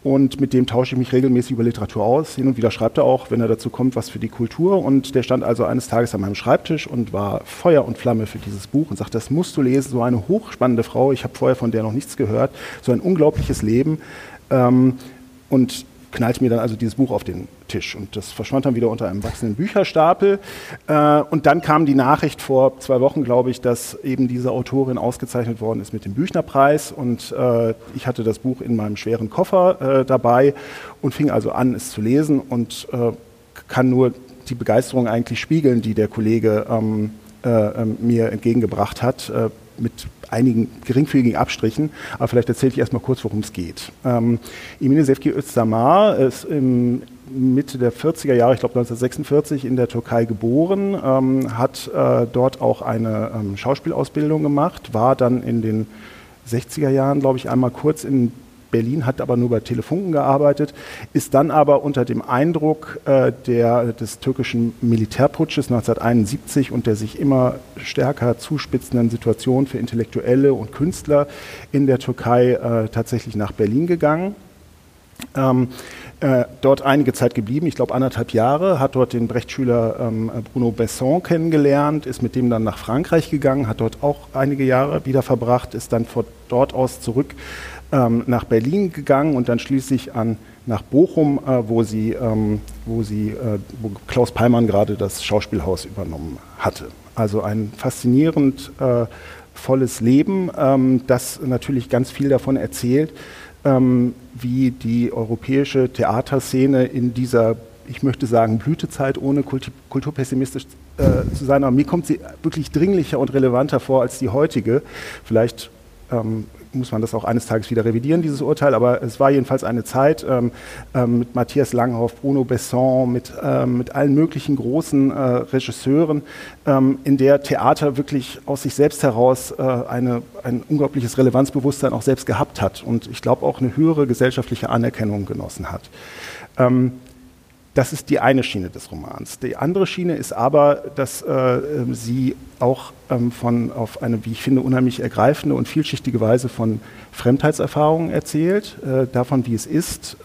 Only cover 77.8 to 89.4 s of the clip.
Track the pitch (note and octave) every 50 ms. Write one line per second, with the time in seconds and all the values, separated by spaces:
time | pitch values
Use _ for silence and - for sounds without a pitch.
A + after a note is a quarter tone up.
77.8 | B2 - - B2+ C3+ B2+ - A#2 A#2 - - A2 A2 B2+ C#3+ D3+ F3+ G3 F3+ C3+
78.8 | C3+ C#3 - C3 B2 A#2+ - A#2+ A#2 A2 A2+ A#2+ - - - - C3 B2 A#2+ A#2+
79.8 | A2+ A2+ - - B2+ A2+ A2+ A2 A2+ A2+ - A2+ A2 - - C3 A#2+ A#2 G#2 -
80.8 | A2+ A2 - - C3 C3 D3+ F#3 - - F3 E3 D#3+ E3 D#3+ D3+ C#3+ C#3+ C#3 C#3+
81.8 | C#3+ D3 D#3 D3+ C#3+ C3 B2 - B2+ A2 - C3 B2 A#2+ A#2+ A2 A2 G#2+ G2 -
82.8 | - - A2+ C#3 F3+ - E3+ E3 D3+ - D#3+ C#3+ C3+ C3+ C3+ C#3+ C3+ G#2+ A2 -
83.8 | A2+ A2+ - - - C#3+ C#3+ - - - - C3+ C3+ C#3+ C#3+ C3+ C3+ B2+ B2+ B2+
84.8 | C3+ C#3+ C#3+ - - C3+ C3 C3 B2 - C3+ A2+ A#2+ A#2 B2 A#2+ - - - A#2
85.8 | - - A#2+ A2+ A#2 - - A#2+ A2 - - - - - A#2+ A#2+ C#3 - - B2+
86.8 | B2+ B2 - - - B2 A2+ B2+ D3+ - - - - - - - - - - -
87.8 | - - - C#3 B2 A#2 A#2 A#2 A2+ B2+ A#2+ A#2 - - A#2+ A2+ A2+ C3+ E3+ G3+
88.8 | G3+ F3+ - D3+ C#3 - C#3 C3+ D3 D#3+ D3 B2